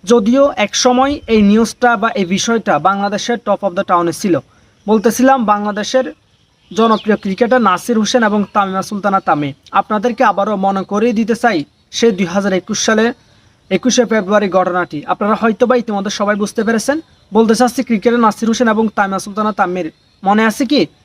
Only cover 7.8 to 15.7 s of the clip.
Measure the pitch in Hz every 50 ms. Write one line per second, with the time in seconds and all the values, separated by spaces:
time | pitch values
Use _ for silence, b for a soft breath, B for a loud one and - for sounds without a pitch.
7.8 | - - 240 220 214 - - 247 226 208 208 214 202 - - 214 196 190 190 190
8.8 | 185 - 214 202 185 202 196 190 - 190 165 147 147 139 139 _ _ - - -
9.8 | - - 220 214 190 247 233 - 262 214 196 196 196 208 214 190 190 196 196 196
10.8 | 185 - 196 208 220 247 240 220 226 196 233 214 - 240 208 160 143 _ _ _
11.8 | _ _ - - 240 233 202 175 202 165 175 202 196 202 185 185 - - 214 -
12.8 | - - 220 208 220 233 277 b b b b b b b b b b _ 190 185
13.8 | - 214 202 240 240 190 226 220 190 180 208 208 208 190 170 190 180 180 175 180
14.8 | 175 - - 147 139 - 185 - 208 202 214 196 220 233 214 - 247 214